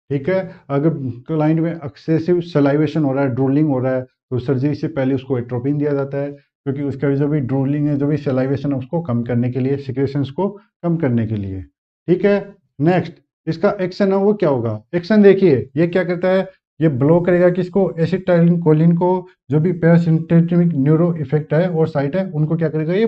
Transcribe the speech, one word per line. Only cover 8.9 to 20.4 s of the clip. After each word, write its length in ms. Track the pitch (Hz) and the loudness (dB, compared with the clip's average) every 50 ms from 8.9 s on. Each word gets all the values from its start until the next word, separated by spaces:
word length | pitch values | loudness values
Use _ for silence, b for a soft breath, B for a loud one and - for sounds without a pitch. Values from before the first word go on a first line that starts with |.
| - 170 | -6 -6
कम 220 | 165 - 120 120 117 | -4 -2 -4 -4 -2
करने 260 | 117 123 120 123 123 | -2 0 0 0 -2
के 80 | 123 135 | -2 -2
लिए, 180 | 127 131 139 139 | -2 -2 -2 -4
सिक्रेशंस 500 | 139 - 120 127 139 131 139 147 135 - | -4 -6 -4 -2 -2 -2 -2 -2 -4 -4
को 160 | - - 185 202 202 B B B B _ - | -4 -4 -4 -4 -4 B B B B _ -4
कम 120 | 175 165 160 | -2 -2 0
करने 280 | 160 135 120 117 113 107 | 0 0 0 0 -2 -2
के 80 | 110 | -4
लिए, 260 | 107 101 95 95 95 92 - _ _ _ _ _ _ - - | -6 -6 -6 -8 -10 -12 -14 _ _ _ _ _ _ -2 0
ठीक 180 | 175 185 - | 0 2 2
है। 120 | 202 202 202 190 196 - _ _ _ _ - | 2 2 2 -2 -6 -16 _ _ _ _ -2
नेक्स्ट, 320 | 139 160 185 175 165 - - _ _ _ _ _ - - | 0 2 2 2 0 -4 -8 _ _ _ _ _ -8 -6
इसका 280 | 160 165 - 202 - - | -6 -2 0 -2 0 0
एक्शन 300 | 185 180 185 - 208 190 | -4 -4 -2 0 0 2
है 60 | 190 196 | 2 2
वो 140 | 196 208 208 | 2 2 2
क्या 140 | 208 185 156 | 2 2 0
होगा, 320 | 139 127 110 117 107 107 - _ - | 0 0 -2 -4 -6 -6 -8 _ -6
एक्शन 260 | 175 170 - 220 214 202 | -4 -2 2 4 6 8
देखिए, 460 | 202 185 190 196 180 143 120 104 - - 143 | 6 6 6 6 4 4 4 0 -2 -2 0
ये 100 | 170 170 | 0 0
क्या 160 | 170 185 180 | 0 -2 -2
करता 240 | 170 180 170 180 185 | -2 -2 -2 0 0
है, 180 | 185 190 185 185 B B B _ _ - | 0 0 0 -2 B B B _ _ -2
ये 100 | 151 160 143 | 0 0 2
ब्लॉक 300 | 117 131 143 165 175 170 | 2 2 4 4 4 4
करेगा 240 | 185 180 175 180 180 | 2 2 4 4 2
किसको, 380 | 175 185 180 180 - 202 190 170 - 165 | 2 2 -2 -2 0 0 0 0 0 -2
एसिटाइलकोलिन 920 | 165 160 175 190 185 - 180 170 170 170 175 170 170 160 156 156 160 170 175 | -2 -2 -2 -2 0 2 2 4 4 4 4 4 4 2 4 4 4 4 4
को, 320 | 170 180 180 185 185 180 B B B _ - | 4 2 2 0 0 -4 B B B _ -2
जो 100 | 131 151 | -2 0
भी 120 | 156 185 170 | 0 0 -2
पैरासिम्पथेटिक 1000 | 170 165 165 170 170 170 170 160 160 160 - 170 170 | 0 2 4 4 4 4 2 0 0 0 2 2 2